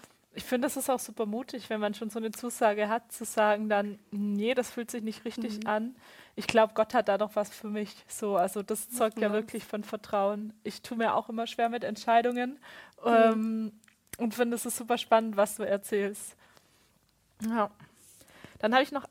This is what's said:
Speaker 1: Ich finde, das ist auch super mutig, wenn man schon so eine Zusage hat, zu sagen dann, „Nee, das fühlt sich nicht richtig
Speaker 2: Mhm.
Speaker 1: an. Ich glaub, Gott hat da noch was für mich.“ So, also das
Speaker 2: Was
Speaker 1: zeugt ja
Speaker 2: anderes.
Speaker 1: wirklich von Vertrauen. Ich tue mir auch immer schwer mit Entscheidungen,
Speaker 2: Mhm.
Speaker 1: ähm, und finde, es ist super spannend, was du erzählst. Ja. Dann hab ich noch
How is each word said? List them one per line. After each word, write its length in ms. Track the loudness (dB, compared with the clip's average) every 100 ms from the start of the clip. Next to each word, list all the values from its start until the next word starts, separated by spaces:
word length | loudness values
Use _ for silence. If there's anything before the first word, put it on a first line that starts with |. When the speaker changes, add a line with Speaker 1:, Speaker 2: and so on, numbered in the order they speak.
| -12 _ _ -14
Speaker 1:
Ich 80 |
finde, 220 | -4 -2 0
das 120 | -2
ist 120 | -2
auch 100 | -2
super 280 | -4 -6 -4
mutig, 420 | -4 -6 -12 -6
wenn 100 | -2
man 140 | -2
schon 160 | -2 -8
so 80 | -6
eine 140 | -6
Zusage 580 | -6 -8 2 2 2 0
hat, 220 | -2 -4
zu 120 | -12
sagen 460 | -4 2 4 4 2
dann, 300 | 0 0 -8 _
„Nee, 460 | -4 -2 0 2 0
das 160 | -2
fühlt 180 | -6 -6
sich 140 | -6
nicht 220 | -6 -6 -8
richtig 340 | -6 -6 -4
Speaker 2:
Mhm. 80 | -2
Speaker 1:
an. 280 | 0 -2 -10 -20 -20 -14 -8
Ich 120 | 2
glaub, 260 | 6 6
Gott 220 | 4 2 2
hat 120 | 2
da 120 | 0
noch 160 | 0 -2
was 140 | -4
für 180 | -6 -8
mich.“ 260 | -6 -6 -10 -16
So, 280 | -8 -2 2
also 280 | 0 -2
das 240 | -6 -6 -6
Speaker 2:
Was 80 | 0
Speaker 1:
zeugt 220 | 0 2
ja 80 | 0
Speaker 2:
anderes. 160 | 0
Speaker 1:
wirklich 200 | -2 -10
von 200 | -8 -8
Vertrauen. 680 | -6 -10 -4 0 0 0 -8 -10
Ich 180 | -10 -10
tue 160 | -10 -2
mir 160 | 2
auch 160 | 0 -2
immer 160 | -6 -6
schwer 240 | -2 -2
mit 140 | 0
Entscheidungen, 760 | -4 -4 4 4 4 0 -4 -6 -18 -20 -20 -4 4
Speaker 2:
Mhm. 0 |
Speaker 1:
ähm, 680 | 8 8 6 0 -2 -6 -10 _ _ _ -4
und 160 | -4
finde, 220 | 0 0 0
es 100 | -4
ist 120 | -6
super 200 | -2 -2
spannend, 400 | 4 4 4 0
was 180 | 0 0
du 60 |
erzählst. 720 | -2 -2 0 -2 0 -4 -14 -18 _ -20 _ _ _ _ _ _ _ _ -4
Ja. 220 | 0 0 -4 -20 _ -20 -20 -20 -20 -20 -2
Dann 140 | 4
hab 80 | 4
ich 100 | 4
noch 140 | -2 0